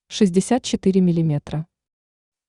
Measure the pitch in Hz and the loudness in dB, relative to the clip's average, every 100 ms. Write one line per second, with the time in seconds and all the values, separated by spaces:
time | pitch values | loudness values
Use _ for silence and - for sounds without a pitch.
0 | - - 208 175 - 240 - 226 196 190 | -10 0 2 2 0 -2 -2 -4 0 2
1 | 180 165 160 147 - 151 160 _ _ _ | 2 2 0 -2 -4 -10 -10 _ _ _
2 | _ _ _ _ | _ _ _ _